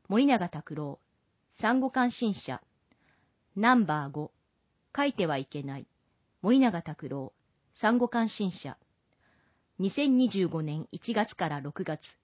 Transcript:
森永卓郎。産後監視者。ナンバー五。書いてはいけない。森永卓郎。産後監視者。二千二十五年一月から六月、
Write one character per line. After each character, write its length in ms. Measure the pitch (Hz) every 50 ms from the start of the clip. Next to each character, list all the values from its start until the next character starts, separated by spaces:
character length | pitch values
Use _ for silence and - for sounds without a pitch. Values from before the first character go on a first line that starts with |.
| _
森 180 | - 190 226 277
永 240 | 277 262 208 175 175
卓 240 | - 151 - - 156
郎。 260 | 151 151 143 139 - _ _ _ _ _ _ _ _ _ _ _ _
産 200 | - 214 247 262
後 100 | 254 262
監 220 | - 262 247 247
視 220 | 240 - 240 214 190
者。 280 | - - - 127 - - _ _ _ _ _ _ _ _ _ _ _ _ _ _ _ _ _ _
ナ 200 | 190 214 240 254
ン 100 | 240 214
バ 220 | 156 151 151 143
ー 40 | 139
五。 200 | 139 147 151 - - _ _ _ _ _ _ _ _ _ _ _ -
書 80 | - 285
い 100 | 285 -
て 140 | - 185
は 100 | 160 147
い 80 | 135 139
け 160 | - - 147
な 160 | 139 139 135
い。 100 | 139 - - _ _ _ _ _ _ _ _ _ _
森 180 | - 196 247 269
永 220 | 262 233 185 170
卓 260 | - 165 - - 160
郎。 260 | 139 139 139 135 - - _ _ _ _ _ _ _ _ _
産 200 | - 214 233 247
後 80 | 240
監 220 | 233 - 233 226 214
視 220 | - - 208 185 - - -
者。 140 | 135 - - _ _ _ _ _ _ _ _ _ _ _ _ _ _ _ _ _ _ _ -
二 80 | 185 196
千 260 | - - 294 277 262
二 140 | 247 254 220
十 180 | 190 196 185
五 140 | 165 160 160
年 260 | 156 151 147 156 - -
一 240 | - 180 - - 226
月 200 | 214 202 - -
か 140 | - 185 156
ら 100 | 147 143
六 240 | 135 147 - - 185
月、 180 | - 156 - - - - _